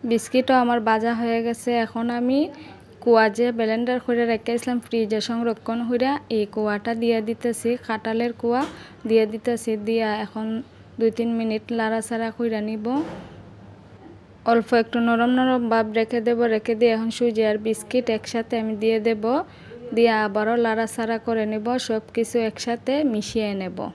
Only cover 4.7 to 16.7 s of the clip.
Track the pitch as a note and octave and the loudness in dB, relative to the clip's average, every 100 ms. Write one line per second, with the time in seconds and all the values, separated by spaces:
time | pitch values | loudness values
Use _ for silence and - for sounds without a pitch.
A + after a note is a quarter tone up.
4.7 | B3 A3+ A#3 A3 G#3+ G3+ A#3 A#3 A3+ - | -4 -2 -2 0 -2 -2 -2 -2 -2 -4
5.7 | A#3 A#3 A#3+ B3+ C#4+ - A3+ G#3 A3 G#3+ | -4 0 0 2 0 -2 -2 -2 -2 -2
6.7 | G#3 G#3 A#3 A#3 A3+ G#3+ A#3 A#3+ A3+ A#3 | -2 -2 -2 2 2 0 -4 -4 -2 -2
7.7 | B3 - A3 A3+ A3+ A#3+ A#3 A#3 A#3+ D4+ | -2 -2 -6 -2 -2 -2 -2 -2 0 -2
8.7 | - - - A3+ A3+ A3 A3 B3 A#3 A#3 | -8 -18 -12 2 4 4 0 -2 -2 -2
9.7 | A3 G#3 A3+ A3 G#3 G#3 - A3 A3+ C4+ | -4 -2 0 0 0 -4 -6 -6 -6 -8
10.7 | - - - A3+ A3 A#3 A#3 A3+ G#3+ G#3+ | -18 -20 0 0 2 -2 0 -2 -2 -4
11.7 | A#3 A3 A3+ G#3+ A3+ A3+ A3 A#3 A3 G#3+ | -2 0 0 -2 -4 -4 -2 -2 -2 -4
12.7 | A3 G#3+ C4+ E4+ - - - - - - | -4 -2 -2 -4 -8 -16 -18 -20 -20 -20
13.7 | - - - - - - - - A#3 A3 | -20 -20 -20 -20 -20 -20 -8 2 2 4
14.7 | A#3+ A3+ A#3+ A#3 A#3 A#3+ B3+ B3+ B3+ A#3+ | 2 2 0 2 4 4 4 4 2 2
15.7 | A3+ A3 A3 A3 A#3+ A3+ A#3 A#3 A3 A3 | 0 2 0 0 0 0 2 2 2 0